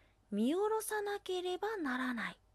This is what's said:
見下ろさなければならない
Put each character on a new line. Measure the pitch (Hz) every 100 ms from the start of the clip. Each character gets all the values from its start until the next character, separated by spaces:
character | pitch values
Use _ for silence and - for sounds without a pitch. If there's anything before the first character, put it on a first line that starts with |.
| _ _ -
見 | 202 240
下 | 359 427
ろ | 440
さ | 427 427
な | 403 403
け | - 359
れ | 359 359
ば | 415 440
な | 277 254
ら | 254
な | 233 196
い | - _